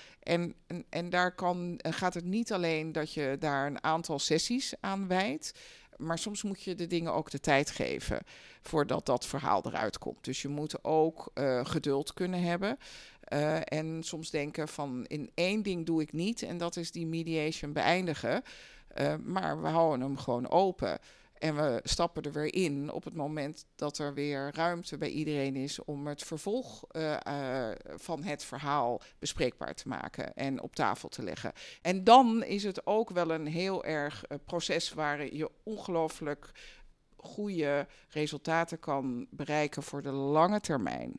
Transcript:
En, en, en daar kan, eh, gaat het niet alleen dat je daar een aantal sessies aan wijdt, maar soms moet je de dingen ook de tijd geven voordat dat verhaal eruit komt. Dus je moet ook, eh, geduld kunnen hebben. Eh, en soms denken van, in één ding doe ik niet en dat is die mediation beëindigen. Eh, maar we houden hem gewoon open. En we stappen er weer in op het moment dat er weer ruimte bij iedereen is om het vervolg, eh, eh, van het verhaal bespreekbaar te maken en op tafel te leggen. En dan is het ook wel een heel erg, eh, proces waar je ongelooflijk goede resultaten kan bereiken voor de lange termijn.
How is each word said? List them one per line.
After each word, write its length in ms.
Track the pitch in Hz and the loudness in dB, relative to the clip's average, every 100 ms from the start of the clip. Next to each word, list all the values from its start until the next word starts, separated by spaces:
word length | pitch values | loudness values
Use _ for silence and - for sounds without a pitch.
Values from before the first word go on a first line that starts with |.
| - - | -20 -10
En, 340 | - 170 175 - - | 0 2 0 -6 -10
en, 180 | 175 - | -10 -6
en 220 | - 175 | -6 0
daar 240 | 180 180 | 2 2
kan, 440 | - 180 180 175 175 | 2 0 0 -2 -4
eh, 140 | 160 | -4
gaat 220 | - 180 | 0 0
het 100 | 175 | 0
niet 280 | 175 214 233 | 0 0 2
alleen 400 | 196 170 156 160 | 2 2 0 0
dat 200 | 156 151 | -2 -2
je 240 | 156 139 139 | -2 -2 0
daar 280 | 156 139 143 | 0 0 0
een 160 | 143 | 0
aantal 340 | 156 160 165 143 | 0 0 0 -2
sessies 560 | - 165 - 269 - - | 2 2 2 0 -2 -4
aan 280 | 202 196 190 | -4 -2 2
wijdt, 440 | 185 208 302 - - - - - - | 2 2 -2 -8 -12 -18 -20 -20 -8
maar 220 | 160 165 | -4 -2
soms 240 | 208 208 | -4 -4
moet 200 | 208 190 | -4 -4
je 120 | 196 | -6
de 120 | 180 170 | -4 0
dingen 260 | 170 170 | 0 2
ook 180 | 95 - | 0 0
de 100 | 139 | -2
tijd 300 | - 139 147 | 4 4 4
geven 500 | - 64 69 - - - - - - | 0 -2 -2 -2 -4 -6 -16 -20 -18
voordat 440 | - 160 143 - - | -2 0 2 0 2
dat 200 | 123 - | 0 0
verhaal 360 | 139 107 95 - | -2 2 2 2
eruit 320 | - 110 - | -2 -2 -4
komt. 260 | - - | -8 -8
Dus 180 | - 131 | -6 -4
je 60 | 139 | -4
moet 360 | 147 151 - | -4 -4 -4
ook, 460 | - 156 160 160 - | 2 4 4 2 -8
eh, 300 | - 135 127 143 | -2 2 2 2
geduld 460 | 160 147 139 156 | 0 2 0 0
kunnen 280 | - 180 180 | -2 -2 2
hebben. 360 | 175 175 202 277 - - - - | 2 2 0 -2 -8 -18 -18 -18
Eh, 520 | - 147 151 160 - | -4 0 2 2 0
en 300 | 156 160 160 | -2 -2 -4
soms 280 | 160 160 160 | -6 -8 -4
denken 380 | 156 143 156 151 | -2 -2 -2 -4
van, 360 | - 143 127 - | -4 -4 -4 -4
in 240 | 151 - | -6 -4
één 280 | - 180 214 | 0 2 2
ding 240 | 202 175 165 | 0 0 2
doe 160 | 160 | 2
ik 100 | 151 | 2
niet 300 | 156 196 233 | 0 0 -2
en 160 | - 170 | -4 -2
dat 180 | 170 175 | -2 -4
is 140 | 165 | -6
die 140 | 170 165 | -4 -4
mediation 680 | 165 165 160 151 - 147 | -2 0 0 0 -2 -4
beëindigen. 680 | 151 92 180 175 143 113 190 - - - - - | 2 4 4 2 0 0 0 -2 -12 -20 -20 -10
Eh, 260 | - 143 156 | -2 0 0
maar 380 | - 185 165 151 | -4 -2 -2 0
we 60 | 156 | 2
houden 320 | 165 165 127 | 4 4 4
hem 160 | 135 135 | 0 -4
gewoon 320 | - 120 123 | 0 0 4
open. 480 | 170 190 175 101 - - - - - | 6 4 2 -2 -2 -8 -20 -20 -4
En 180 | 156 147 | -2 2
we 240 | 151 117 | 2 2
stappen 380 | - - 170 160 | 0 2 2 0
er 100 | 147 | -4
weer 220 | 151 151 | -2 0
in 380 | - 175 139 147 | 2 2 2 -4
op 120 | - | -6
het 100 | 160 | -6
moment 520 | 160 147 156 143 151 - | -4 -4 -2 -4 -8 -14
dat 240 | - 147 - | -6 -4 -2
er 160 | 147 | -4
weer 400 | 143 147 139 139 | -2 -2 -2 -2
ruimte 440 | 151 170 175 175 143 | 0 0 0 -4 -4
bij 100 | 143 | -4
iedereen 460 | 147 151 147 139 135 | -2 0 0 0 0
is 280 | 139 - | -4 -6
om 220 | - 143 147 | -6 -6 -6
het 160 | 143 | -6
vervolg, 640 | - 156 196 240 247 - - | -6 -6 -2 -2 -4 -12 -10
eh, 260 | 160 156 151 - 143 135 131 113 | -4 -2 -2 -4 -4 -2 -2 -2
eh, 60 | - - 78 | -6 -10 -12
van 260 | - 156 | -6 -6
het 220 | 175 147 | -4 -6
verhaal 560 | - 131 147 147 120 117 - - | -6 -6 0 2 2 0 -6 -8
bespreekbaar 560 | 151 - 131 - - | -6 0 0 0 -8
te 140 | - - | -8 -6
maken 460 | 90 - - - | -6 -6 -6 -8
en 260 | - 139 135 | -4 -4 -4
op 120 | - | -6
tafel 340 | - 117 123 - | 0 2 0 -4
te 140 | - | -8
leggen. 300 | 101 - 95 - - - | -6 -6 -8 -8 -14 -6
En 220 | 175 190 | -2 4
dan 380 | 190 247 240 226 | 10 12 12 6
is 180 | - 202 | 2 -2
het 220 | 208 185 - | -2 -4 0
ook 240 | 214 226 | 2 2
wel 200 | 175 165 | 2 2
een 160 | 160 151 | 0 -2
heel 380 | 170 190 185 | -2 0 -2
erg, 400 | - 156 143 - | -2 -2 -2 -6
eh, 140 | - 143 | -10 -10
proces 480 | - 175 - 165 - | -6 -4 0 0 -2
waar 420 | 160 147 147 143 | -2 -2 0 -4
je 160 | 147 156 - | -4 -6 -6
ongelooflijk 880 | 214 208 - 170 160 - 147 147 - - - - - - _ - | -10 -8 -2 2 2 0 -6 -6 -8 -20 -20 -20 -20 -20 _ -20
goede 720 | - - 208 175 147 143 143 - - | -12 -6 -2 0 2 2 0 -8 -8
resultaten 720 | 151 151 147 - 165 170 165 | -2 -2 -2 0 2 2 -2
kan 480 | - 139 131 120 - | -2 0 0 -2 -6
bereiken 520 | - 147 151 147 - | -6 0 2 2 0
voor 200 | - 143 | -6 -6
de 80 | 139 | -4
lange 480 | 135 139 156 175 214 | 0 4 6 6 4
termijn. 520 | - 139 82 62 60 | 2 0 0 -2 -6